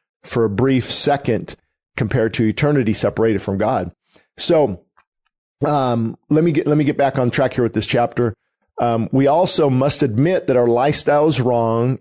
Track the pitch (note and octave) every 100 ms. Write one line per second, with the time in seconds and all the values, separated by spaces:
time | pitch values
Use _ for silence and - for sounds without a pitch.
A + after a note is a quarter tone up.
0 | _ _ - B2 A2+ G2+ C3+ C3 - -
1 | D3+ C#3+ - G#2+ - - _ _ _ -
2 | A2 B2 A2 - A2 G#2 D3 D3 A2 G#2
3 | G#2+ - A2+ G2 - G2 G#2 A#2+ F2 -
4 | _ _ _ - - E3 C#3+ F2+ _ _
5 | _ _ _ _ _ _ D3 D3 B2+ A#2
6 | A2+ - _ D3+ E3+ D3+ C#3+ D3+ C#3+ C#3
7 | C#3 C3+ B2 - C3 - A2+ A2+ - A#2+
8 | A#2+ - A#2+ - _ _ _ - A#2+ A2+
9 | A2 C3 C#3 D#3 F3+ - C#3+ B2+ C#3 -
10 | C#3 G#2 D#3+ F#3 - B2 A#2+ A#2 C#3 D3
11 | - D3 D#3 C3 B2 A#2+ A2+ A#2 B2 C3